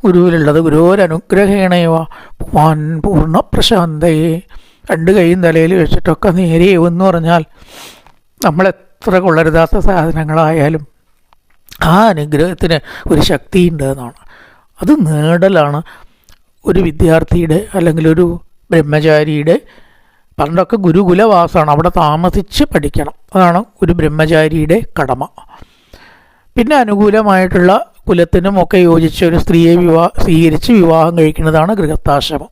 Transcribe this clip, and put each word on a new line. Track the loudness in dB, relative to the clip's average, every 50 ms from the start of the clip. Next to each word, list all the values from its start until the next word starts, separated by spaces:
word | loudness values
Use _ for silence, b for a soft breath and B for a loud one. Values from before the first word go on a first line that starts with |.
| 2
ഗുരുവിലുള്ളത്. | 2 2 4 2 2 2 0 0 2 2 2 0
ഗുരോരനുഗ്രഹേണയവ | 2 2 2 2 2 2 2 0 -2 -2 -6 -4 _ 0 0 2 0 0 0 0 0 0 0 0 0 -2 -2 -4 -8 B B B B B -14
പുമാൻ | -12 -4 0 0 2 2 0 -2 -4 -6 -6 -6 -4
പൂർണ്ണ | -2 -2 0 0 0 -2 -2 -2 -2
പ്രശാന്തയെ, | -2 -2 0 0 0 0 0 -2 -4 -2 -2 0 0 0 -2 -2 -4 -6 -8 b b b b b b b b -8
രണ്ട് | -6 -2 0 2 2
കൈയും | 2 2 2 0 2 0
തലയിൽ | 0 2 2 2 2 2 0
വെച്ചിട്ടൊക്കെ | 0 2 2 0 0 0 -4 0 -2 -2 0 0
നേരെയാവുമെന്ന് | 0 0 2 2 2 2 2 2 0 0 0 0 0 0
പറഞ്ഞാൽ | 0 0 0 0 0 0 -2 _ B B B B B B B B B B B B B B _ _ _ _
നമ്മൾ | -4 -2 0 0 0 0
എത്ര | -2 _ _ _ _ _ -6 -2 -2 0 0
കൊള്ളരുതാത്ത | 2 0 2 0 2 2 0 0 0 0 0 0
സാധനങ്ങളായാലും | 2 2 2 0 -2 -2 -4 -4 -4 -2 0 0 0 0 0 0 -2 -2 -4 -8 -12 _ _ _ _ _ _ _ _ _ _ _ _ _ _ _ _ -10 -4 0 0
ആ | 2 2 2 2
അനുഗ്രഹത്തിന് | 0 -2 -4 -4 -2 -2 -2 -2 -2 -4 -2 -2 -2 -4 B B B B B -2
ഒരു | 0 0 0 0
ശക്തിയുണ്ട് | -2 -4 -6 -2 0 0 0 0 0 -2 -6 -6
എന്നാണ്. | -6 -8 -10 -16 -18 b b b b b b b b b b b _ -8
അത് | -2 0 0 0 0 -2
നേടലാണ് | 0 -2 0 0 0 2 0 2 2 2 0 0 -2 -6 -8 b b b b b b b b b b _ _ _ _ _ _
ഒരു | -2 -2 0 -2
വിദ്യാർത്ഥിയുടെ | -2 -2 -2 0 2 2 0 0 -2 -2 -2 0 0 -2 -2 -4 -4 -6
അല്ലെങ്കിൽ | -2 -2 -2 -2 0 0 0
ഒരു | 2 2 0 -2 -2 -8 -14 _ _ _ _ _
ബ്രഹ്മചാരിയുടെ. | -2 -2 0 0 -2 0 2 2 2 2 0 0 -4 -4 0 0 -2 -2 b b b b b b b b b b b b b b _ -8
പണ്ടൊക്കെ | -6 -4 -2 -2 -2 -2 -2 -2 0
ഗുരുകുലവാസമാണ്, | 2 2 2 2 2 2 2 2 2 2 2 0 0 0 -2 0 0 0
അവിടെ | 0 0 -2 0 0
താമസിച്ച് | 0 0 0 0 -2 -2 -2 -4 -6 -6 -2 -2 -2 -2
പഠിക്കണം, | -2 -4 -4 -2 -4 -4 -6 -6 -12 _ -20 _ 0
അതാണ് | 0 2 2 2 -2 -4 _ _ _
ഒരു | -2 -2 0 0
ബ്രഹ്മചാരിയുടെ | -2 -2 0 -2 -2 0 2 0 0 0 -2 -4 -2 0 0 -2 -2 -6 -6
കടമ. | -6 -4 -4 -4 -6 -6 -14 _ -20 -20 b b b b b b b b b b b b b b b b b b b b b _
പിന്നെ | -4 -2 0 2 0
അനുകൂലമായിട്ടുള്ള | 2 0 0 2 2 2 2 2 0 2 0 0 0 0 0 2 2 2 2 0 -2 _ _ -14 -4 -2
കുലത്തിനുമൊക്കെ | 0 0 0 0 0 -2 0 0 0 0 -2 0 2 2 4 4
യോജിച്ച | 4 2 2 -2 -2 -2 -2 0
ഒരു | 0 0 0
സ്ത്രീയെ | 2 2 2 4 4 4 2
വിവാ-, | 2 2 2 2 0 0 0 0
സ്വീകരിച്ച് | 0 2 2 2 2 2 0 -2 0 2 2 4
വിവാഹം | 4 4 4 2 2 0 2 0
കഴിക്കുന്നതാണ് | 0 0 0 -2 -2 0 0 0 0 0 -2 -2
ഗൃഹസ്ഥാശ്രമം. | -2 -4 -4 -4 -2 -2 -2 -2 -2 -4 -8 -8 -10 -12